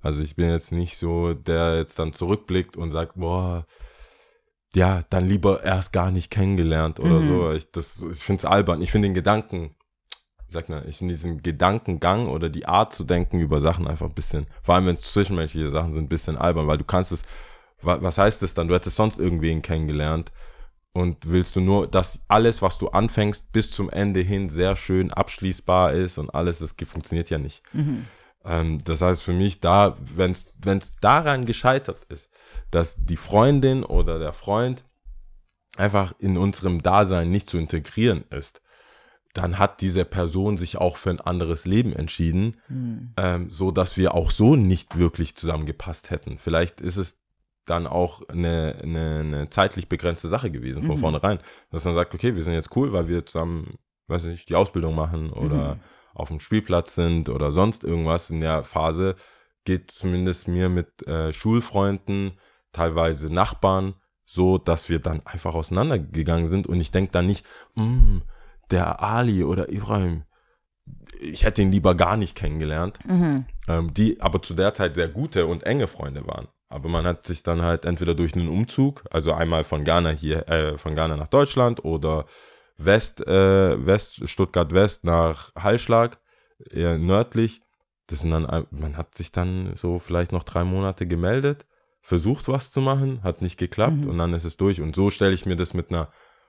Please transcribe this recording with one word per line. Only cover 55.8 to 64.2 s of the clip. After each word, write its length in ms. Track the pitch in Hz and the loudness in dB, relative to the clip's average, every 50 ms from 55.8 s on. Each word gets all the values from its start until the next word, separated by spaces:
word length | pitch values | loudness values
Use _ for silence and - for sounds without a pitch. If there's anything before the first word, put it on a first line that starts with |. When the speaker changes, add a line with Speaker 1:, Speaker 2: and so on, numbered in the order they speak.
| - - _ _ _ _ _ | -12 -20 _ _ _ _ _
Speaker 1:
auf 140 | - 78 - | -12 -10 -8
dem 100 | 82 76 | -8 -10
Spielplatz 540 | - - - 107 104 - 92 87 85 - - | -6 -2 -2 -2 0 2 0 0 0 -2 -2
sind 340 | - 85 85 85 85 78 - | 0 2 2 2 0 0 -2
oder 200 | 62 67 73 73 | -2 -2 -2 0
sonst 320 | 73 82 95 110 113 - - | 2 2 2 2 2 -2 -6
irgendwas.“ 480 | - 85 82 80 80 82 85 - - | -4 -4 -2 0 0 0 -2 -2 -4
In 100 | 80 80 80 | -6 -4 -2
der 200 | 80 80 78 71 | 0 -2 -2 -4
Phase 520 | - - 82 78 80 80 82 95 95 92 - - _ _ _ _ _ _ _ _ | -4 -4 -2 0 0 0 0 0 -2 -2 -4 -10 _ _ _ _ _ _ _ _
geht 260 | - 92 90 - - | -2 -2 -2 -2 -8
zumindest 560 | - - - 95 90 90 90 92 87 - - | -20 -6 -4 -2 0 0 0 0 -2 -2 -4
mir 220 | - 87 90 92 90 | -2 0 0 2 2
mit, 360 | 90 90 85 - _ _ - - | 2 0 -2 -4 _ _ -8 -6
äh, 240 | 78 80 80 80 78 | -4 -2 -2 -4 -4
Schulfreunden, 1080 | - - 110 113 120 117 - - 101 98 101 98 95 _ - 101 98 98 98 92 _ _ _ _ _ _ _ _ | -4 0 2 2 2 0 0 0 0 2 2 0 -2 _ -4 -4 -4 -4 -6 -8 _ _ _ _ _ _ _ _
teilweise 600 | - 85 85 80 80 82 82 80 71 73 78 78 | -2 -2 0 2 2 0 0 0 -2 -4 -4 0
Nachbarn, 600 | 87 98 - - - - 98 95 95 95 95 98 _ _ _ _ _ | 0 0 0 0 0 2 2 2 2 0 -2 -6 _ _ _ _ _